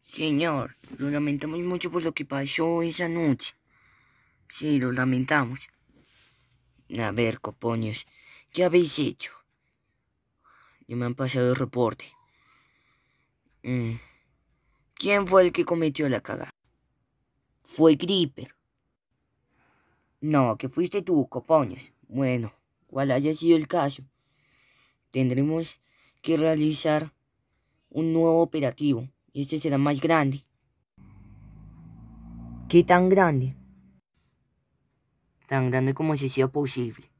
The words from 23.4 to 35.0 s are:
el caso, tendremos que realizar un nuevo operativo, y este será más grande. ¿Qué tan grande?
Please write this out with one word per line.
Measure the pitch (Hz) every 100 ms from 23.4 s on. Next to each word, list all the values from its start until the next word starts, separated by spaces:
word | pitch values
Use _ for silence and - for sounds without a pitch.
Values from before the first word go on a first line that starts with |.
| 165 165
el | 151
caso, | 175 143 139 - _ _ _ _ _ _ _ _ _ _
tendremos | 131 131 127 143 160 160 - _ _ _ _
que | - 160
realizar | 160 156 151 151 160 151 156 _ _ _ _ _ _ _ _
un | - 165
nuevo | 165 165 165
operativo, | 165 160 139 - 147 123 131 _ _
y | 139
este | 139 156
será | 151 139
más | 143 143
grande. | 160 165 139 135 _ _ _ _ _ _ - - - - - - - - - - - - - - - - -
¿Qué | 170
tan | 170 180 185
grande? | 190 180 139 131 - - - _ _ _ _ _ _ _ _ _ _ _ _